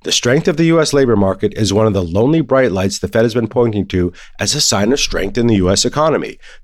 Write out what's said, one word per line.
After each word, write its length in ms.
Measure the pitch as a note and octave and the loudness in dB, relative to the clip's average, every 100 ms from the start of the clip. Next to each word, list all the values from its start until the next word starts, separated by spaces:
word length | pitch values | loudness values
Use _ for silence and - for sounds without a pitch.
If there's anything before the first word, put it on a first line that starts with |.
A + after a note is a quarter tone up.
the 80 | - | -4
strength 360 | - A#2+ C#3+ F#3 | -2 0 0 0
of 100 | D#3 | 0
the 80 | E3 | 2
U 160 | E3 | 2
S 120 | D3+ | 2
labor 220 | D3 C3 G#2 | 2 2 2
market 380 | F#2+ F#2+ G#2 - | 2 0 -4 -2
is 180 | G#2 | 0
one 140 | G2 A2 | 2 2
of 60 | |
the 100 | G2 | 0
lonely 380 | F2 F2+ B2 E3 | -2 0 2 0
bright 300 | B2+ C3 B2+ | 0 0 2
lights 280 | F#2 F#2+ - | 0 -2 -4
the 80 | - | -2
Fed 160 | A2+ | 0
has 100 | A#2 | 2
been 140 | A#2 A2 | 0 -2
pointing 400 | B2 A#2 G#2+ F#2+ | 0 0 -2 -2
to 240 | F#2 F2+ - - - | -2 -2 -4 -20 -6
as 160 | G2+ D3 | -4 -2
a 60 | |
sign 300 | - G2+ G#2 | 0 0 0
of 80 | C#3+ | 0
strength 380 | - - G2 A2+ | -2 -4 -4 -2
in 100 | A#2 | 2
the 80 | G#2 | 2
U 140 | F2+ | 2
S 160 | F#2+ B2 | 0 0
economy. 520 | C#3+ D#3 A#2 - - - - | 0 0 0 -4 -14 -20 -14